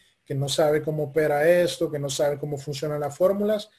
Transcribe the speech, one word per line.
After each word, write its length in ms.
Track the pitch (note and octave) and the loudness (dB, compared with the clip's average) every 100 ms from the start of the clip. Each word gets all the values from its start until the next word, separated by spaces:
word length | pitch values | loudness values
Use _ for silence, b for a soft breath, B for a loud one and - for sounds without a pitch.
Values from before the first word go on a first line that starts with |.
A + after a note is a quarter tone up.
| b b | b b
que 120 | - C#3+ | -8 -4
no 120 | C#3 | -2
sabe 340 | - D3+ D3+ | 2 2 2
cómo 220 | D3 D#3 | 0 -4
opera 440 | D3 D#3 D3+ C#3+ D#3 | -2 0 2 4 4
esto, 420 | F3 E3+ - E3 | 4 2 0 -4
que 80 | D3 | -4
no 120 | C#3+ | -4
sabe 280 | C3+ D3 C#3+ | -2 0 0
cómo 180 | D3 C#3+ | -4 -6
funcionan 420 | D3+ C#3 D#3 D3 | -8 -6 -4 -4
las 160 | C#3+ C#3 | -4 0
fórmulas, 540 | F#3 G3+ G#3 G#3+ - | 2 2 0 -2 -4